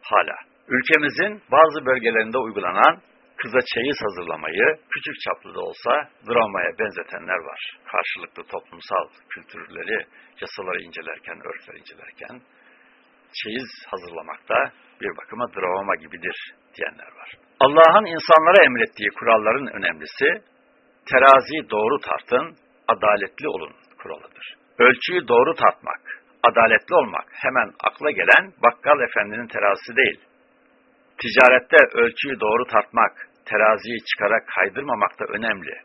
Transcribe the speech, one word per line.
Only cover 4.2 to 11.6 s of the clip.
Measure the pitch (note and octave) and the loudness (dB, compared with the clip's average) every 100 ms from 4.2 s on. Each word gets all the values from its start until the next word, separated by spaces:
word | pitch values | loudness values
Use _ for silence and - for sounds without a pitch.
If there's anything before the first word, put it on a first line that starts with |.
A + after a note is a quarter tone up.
| E2+ D#2+ D#2 E2+ B2+ D#3 _ | -10 -10 -8 0 0 0 _
küçük | - - C#3+ | -12 -12 -12
çaplı | - F2+ F#2+ | -8 -8 -10
da | F2+ | -12
olsa | F2+ F2 A#2 C3+ D3 _ G#2 | -12 -8 -4 -2 -4 _ -10
dramaya | A#2 A2 G2 F2 E2 | -8 -6 -4 -6 -6
benzetenler | G#2+ F2+ E2+ F2+ F2 F#2 | -8 -8 -14 -16 -8 -8
var. | D2+ D2 - - - | -8 -16 -18 -18 -10
Karşılıklı | - E2+ - E2+ - E2 | -8 -8 -10 -14 -18 -16
toplumsal | F#2 _ E2+ - G2 D#2 _ _ | -16 _ -20 -6 -6 -6 _ _
kültürleri, | - E2 E2+ E2+ F2+ E2+ G#2+ - _ _ _ | -20 -20 -20 -18 -16 -8 -8 -10 _ _ _
yasaları | F#2+ - F#2 F2+ | -18 -14 -10 -10
incelerken, | E2+ E2+ D#2+ D#2 - E2 D#2 | -10 -18 -16 -16 -16 -18 -16
örfleri | E2 | -16